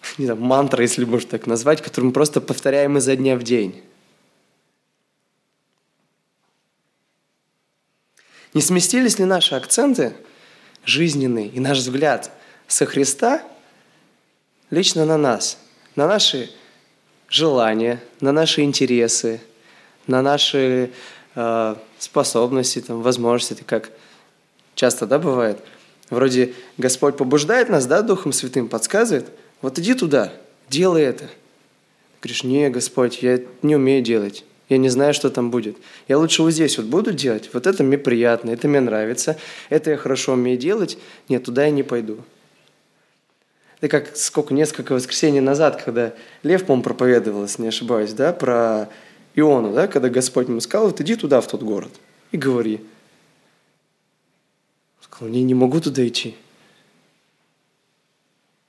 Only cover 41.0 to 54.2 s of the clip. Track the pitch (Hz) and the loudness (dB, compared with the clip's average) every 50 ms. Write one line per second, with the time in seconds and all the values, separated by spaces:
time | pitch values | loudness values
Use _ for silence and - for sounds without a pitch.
41 | - - - - _ - 135 120 127 123 120 135 143 151 151 139 131 - 127 120 | -18 -20 -20 -14 _ -4 -4 -2 -2 -2 0 2 2 2 2 0 -2 -2 -4 -4
42 | 113 107 107 120 127 - _ _ _ _ _ _ _ _ _ _ _ _ _ _ | -4 -6 -10 -12 -16 -20 _ _ _ _ _ _ _ _ _ _ _ _ _ _
43 | _ _ _ _ _ _ _ _ _ _ _ _ _ _ _ _ 160 143 - 143 | _ _ _ _ _ _ _ _ _ _ _ _ _ _ _ _ -2 0 0 0
44 | 147 - - - - - - - - - 135 143 156 151 - - 123 - 135 127 | -2 -4 -6 -6 -6 -4 -2 -2 -2 0 0 0 0 0 -2 -6 -4 -2 -2 -2
45 | 127 - - - 170 156 143 139 131 135 139 147 160 143 123 - - 127 113 117 | -2 -4 -2 0 2 2 4 4 2 2 2 4 2 2 0 -2 -6 -4 -2 -2
46 | 117 113 - - - - - - - 147 180 185 185 - 135 123 123 - 123 127 | -2 -4 -6 -12 -20 -20 -14 -4 0 2 2 2 2 2 2 2 0 -2 -2 0
47 | 127 127 123 117 104 110 104 101 101 104 - - 117 113 110 - 120 117 120 110 | 2 4 4 4 2 0 -4 -4 -6 -6 -6 -6 -6 -6 -6 -6 -4 -2 -2 -2
48 | 107 104 107 110 135 165 175 - - 127 120 117 117 113 110 107 107 - - - | -2 -2 -2 -2 -2 -2 -2 -2 -2 0 0 2 2 0 0 -2 -4 -6 -12 -18
49 | - - - - _ _ _ 147 151 151 143 123 113 104 101 135 180 202 - 143 | -20 -20 -20 -20 _ _ _ 2 4 4 4 4 2 0 0 0 0 0 0 0
50 | 123 127 123 127 127 - - 135 123 123 120 113 113 - - 208 220 202 - - | 0 2 2 0 0 0 0 -2 -2 -2 -2 -4 -4 -2 0 0 2 0 0 -2
51 | 143 170 233 226 - 143 139 120 110 - - 104 120 107 104 101 - - - - | -2 -4 -2 -2 0 2 2 2 2 0 -6 -8 -6 -6 -6 -6 -8 -12 -16 -20
52 | _ _ _ _ _ _ - 165 135 135 127 120 110 110 107 104 - - - _ | _ _ _ _ _ _ -6 -4 -2 0 0 0 0 -2 -4 -6 -8 -16 -20 _
53 | _ _ _ _ _ _ _ _ _ _ _ _ _ _ _ _ _ _ _ _ | _ _ _ _ _ _ _ _ _ _ _ _ _ _ _ _ _ _ _ _
54 | _ _ _ _ | _ _ _ _